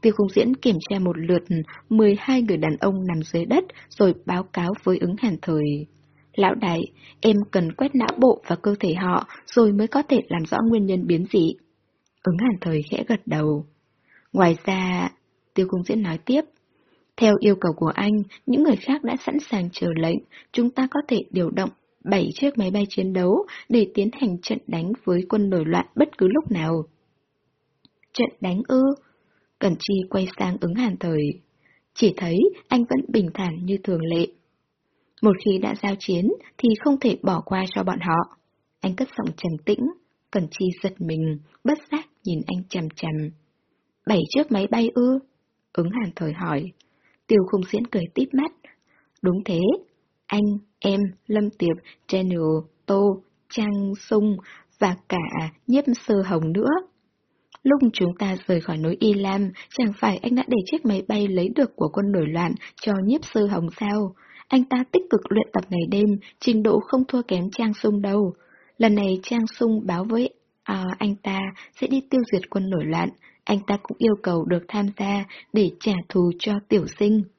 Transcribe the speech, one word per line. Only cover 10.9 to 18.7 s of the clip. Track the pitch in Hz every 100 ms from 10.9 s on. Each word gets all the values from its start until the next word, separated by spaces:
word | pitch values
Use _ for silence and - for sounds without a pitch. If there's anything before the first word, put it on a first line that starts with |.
| 185 170
biến | 170 190
dị." | 208 165 - _ _ _ _ _ _
Ứng | - 170
Hàn | 247 185
Thời | 170 156 151
khẽ | - -
gật | 214 -
đầu. | 151 151 147 151 _ _ _ _ _ _
"Ngoài | 190 175 160 -
ra," | 190 185 180 175 - _ _ _
Tiêu | - 185
Khung | 185
Diễn | 175 214
nói | 196 160 -
tiếp, | 269 320 _ _ _ _ _ _ -
"theo | 220 202
yêu | 208 196
cầu | 175 156
của | 165 -
anh, | 202 214 196 - -
những | 254
người | 311